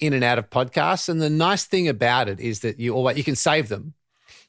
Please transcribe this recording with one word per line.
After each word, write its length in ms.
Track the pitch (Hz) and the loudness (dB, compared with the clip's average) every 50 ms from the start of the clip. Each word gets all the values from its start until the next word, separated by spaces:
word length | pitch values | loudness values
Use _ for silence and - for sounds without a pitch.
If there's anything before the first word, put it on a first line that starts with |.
in 120 | 156 151 139 | -2 0 2
and 100 | 127 123 | 2 2
out 160 | 120 123 117 | 2 2 2
of 120 | 107 - | 0 0
podcasts. 580 | - 131 127 123 - 156 151 165 185 175 - - | 0 0 0 0 0 0 0 2 0 0 -2 -2
And 120 | 170 160 | -2 0
the 100 | 160 151 | 0 0
nice 340 | 151 156 165 180 202 185 - | 2 2 2 2 2 0 -2
thing 240 | - - 185 175 156 | -2 0 0 0 0
about 400 | 127 104 120 120 123 127 120 104 | 0 0 2 2 2 2 0 -2
it 100 | 98 90 | -4 -6
is 200 | - 117 107 - | -4 -6 -6 -4
that 180 | - 113 101 - | -4 -6 -6 -4
you 160 | 117 120 110 | -4 -2 0
always, 220 | 127 127 131 120 | 0 0 0 0
you 80 | 143 135 | -2 -2
can 120 | 160 135 | -2 -2
save 320 | - - 165 151 156 139 107 | 0 2 2 2 2 0 -2
them. 260 | 104 92 - 156 - _ _ _ _ _ _ - - - - | -6 -8 -8 -12 -18 _ _ _ _ _ _ -20 -20 -20 -20